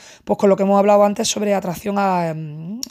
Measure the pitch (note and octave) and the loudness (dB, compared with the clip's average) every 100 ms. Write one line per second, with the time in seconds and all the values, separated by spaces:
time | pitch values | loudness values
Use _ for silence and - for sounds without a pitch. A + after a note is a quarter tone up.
0 | - - - G#3 G3+ G3 G3 G3 G3+ G#3 | -20 -18 -6 2 4 4 2 2 4 4
1 | G3+ G3+ A3 G#3+ G#3 G3 F#3 E3 G#3 G3+ | 4 0 -4 -4 -2 -2 -4 -6 -6 -2
2 | G3 F3 E3+ D#3 D#3 D3+ E3 A3+ - | 0 0 -2 -6 -10 -12 -12 -12 -10